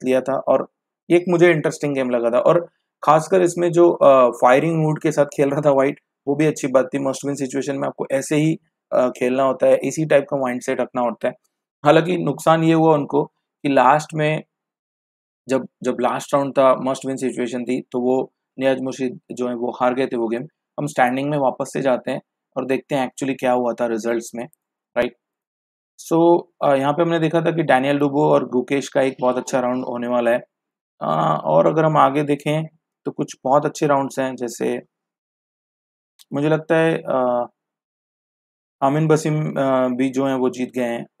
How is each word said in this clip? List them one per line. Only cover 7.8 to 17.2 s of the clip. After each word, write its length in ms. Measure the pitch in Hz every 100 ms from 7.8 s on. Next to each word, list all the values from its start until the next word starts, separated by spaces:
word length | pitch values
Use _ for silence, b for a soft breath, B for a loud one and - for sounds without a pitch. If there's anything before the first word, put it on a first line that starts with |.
| 139
आपको 200 | - 127
ऐसे 240 | 135 - 151
ही, 220 | 156 165 _ _ -
अ, 160 | - 127
खेलना 340 | - 127 131
होता 240 | 135 131 135
है, 120 | 127
इसी 220 | 139 160 156
type 200 | 143 131
का 80 | 143
mindset 440 | 127 123 131 127
रखना 200 | 117 127
होता 260 | 120 107 127
है। 60 | - _ _ _ _ 147
हालांकि 320 | 160 165 175
नुकसान 460 | 160 127 165 165
ये 100 | 160
हुआ 200 | 160 160
उनको 300 | 151 139 143 156 _ _ _
कि 60 | 143
last 440 | 135 123 151 -
में 300 | 156 151 156 - _ _ _ _ _ _ _ _ _ -
जब, 180 | 131 104 -
जब 140 | 127 117
last 320 | 120 131 -
round 180 | 143 139
था, 240 | 139 131 120
must 300 | 131 131 127
win 120 |
situation 460 | 131